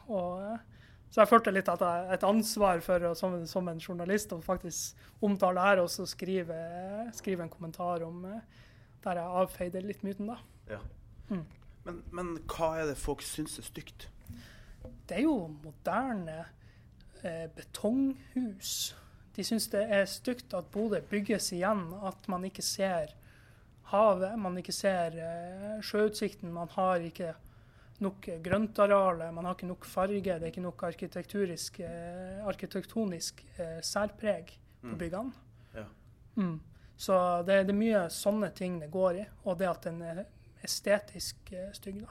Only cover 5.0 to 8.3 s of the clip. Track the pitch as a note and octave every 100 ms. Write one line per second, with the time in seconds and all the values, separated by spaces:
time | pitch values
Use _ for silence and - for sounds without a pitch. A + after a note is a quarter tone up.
5 | - - G#3 G3 F#3 F3+ F#3+ G3 F3 -
6 | F3+ - F3+ F#3+ E3+ E3 E3 F3 F#3 G#3
7 | A#3 A3 - F#3 E3 - E3 D#3+ F3 F3
8 | E3 F3 F3+